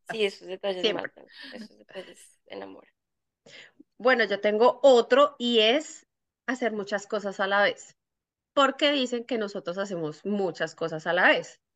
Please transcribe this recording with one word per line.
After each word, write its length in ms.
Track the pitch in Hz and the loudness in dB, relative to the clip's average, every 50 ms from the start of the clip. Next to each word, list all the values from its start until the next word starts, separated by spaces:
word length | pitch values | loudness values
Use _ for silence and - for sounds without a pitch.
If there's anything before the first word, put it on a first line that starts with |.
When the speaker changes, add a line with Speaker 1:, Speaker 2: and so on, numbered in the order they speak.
| _ | _
Speaker 1:
sí, 200 | - 226 220 208 | -10 -6 -4 -4
esos 220 | 196 196 - 175 175 | -4 -4 -8 -14 -14
detalles 340 | 185 190 - 202 185 180 | -12 -8 -6 -6 -4 -2
Speaker 2:
Siempre. 200 | 180 214 180 170 | -2 -2 -2 -4
Speaker 1:
matan, 240 | - - _ - - - - - - 269 | -6 -10 _ -16 -20 -20 -20 -20 -18 -18
esos 280 | 233 226 214 - 208 214 | -16 -18 -18 -20 _ _
detalles 600 | - _ - 190 180 - - - - _ _ _ _ | -20 _ -18 -18 -18 -18 -20 -20 -20 _ _ _ _
enamoran. 460 | - - 196 139 95 95 - - _ _ _ _ _ _ _ _ _ _ _ _ - - - - - _ _ - _ _ - | -18 -16 -14 -14 -14 -16 -20 -20 _ _ _ _ _ _ _ _ _ _ _ _ -20 -20 -20 -20 -20 _ _ -20 _ _ -2
Speaker 2:
Bueno, 260 | 202 254 254 233 220 | 2 2 4 2 2
yo 160 | 196 202 196 | 0 -2 0
tengo 400 | 208 208 208 214 240 247 - - | 0 0 2 4 4 4 4 6
otro 520 | - 277 254 240 233 - 254 277 285 294 - - | 6 6 6 6 6 4 4 4 4 4 2 -4
y 220 | 240 240 240 220 | -2 0 2 4
es 460 | 214 220 254 311 311 - - - _ _ _ _ _ _ _ _ - | 4 4 2 0 -2 -6 -16 -20 _ _ _ _ _ _ _ _ -10
hacer 260 | - 262 254 247 220 | -8 -6 -4 -4 -4
muchas 340 | 214 208 190 - 214 196 - | -4 -6 -8 -6 -6 -8 -6
cosas 340 | - 220 202 202 196 190 - | -6 -8 -6 -6 -6 -6 -4
a 60 | 196 | -2
la 160 | 196 196 202 | 0 2 2
vez. 340 | 202 185 - - - - _ _ _ _ _ _ _ _ _ _ _ _ - | 2 2 0 -4 -12 -20 _ _ _ _ _ _ _ _ _ _ _ _ 0
Porque 380 | 294 269 269 262 - 311 285 | 2 2 2 2 2 0 2
dicen 320 | 294 277 254 247 247 233 233 | 2 0 -2 -2 -4 -6 -6
que 140 | - 262 226 | -4 -4 -4
nosotros 400 | 208 202 - 190 - 175 175 196 | -4 -6 -6 -8 -8 -8 -6 -6
hacemos 460 | 196 196 190 170 160 151 151 - - | -6 -6 -6 -6 -6 -6 -8 -8 -6
muchas 500 | 196 208 202 196 170 156 - 165 160 - | -4 -2 -2 -2 -2 -2 -4 -6 -6 -6
cosas 320 | - 165 160 160 156 - | -6 -6 -6 -6 -6 -4
a 60 | 175 | -2
la 160 | 170 180 202 - | 0 2 4 4
vez, 320 | 185 170 165 - - _ _ _ _ | 2 2 -2 -8 -16 _ _ _ _